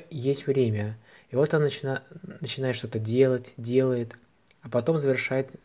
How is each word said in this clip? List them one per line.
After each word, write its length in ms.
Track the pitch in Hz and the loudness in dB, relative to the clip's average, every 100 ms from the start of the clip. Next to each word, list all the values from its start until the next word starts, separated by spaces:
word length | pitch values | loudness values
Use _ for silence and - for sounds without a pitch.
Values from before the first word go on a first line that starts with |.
| - | -4
есть 380 | 151 127 139 - | -4 -2 -2 0
время, 500 | 135 120 107 104 110 - - - | 2 2 2 -4 -6 -16 -20 -6
и 60 | 123 | 0
вот 180 | 151 | 2
она 120 | 156 147 | 2 0
начина-, 380 | - 135 135 - - - - | -2 -4 -6 -8 -18 -16 -10
начинает 380 | 123 - 131 117 | -8 -4 -2 -2
что-то 220 | 110 110 | -4 -4
делать, 540 | 107 123 131 127 120 - | 0 4 4 4 -4 -10
делает, 580 | 117 127 131 123 117 - _ _ - _ | 0 2 4 0 -4 -10 _ _ -20 _
а 80 | 120 | -4
потом 280 | 120 117 160 | -2 2 2
завершает 540 | 139 127 - 135 135 - | 2 0 0 -2 -2 -8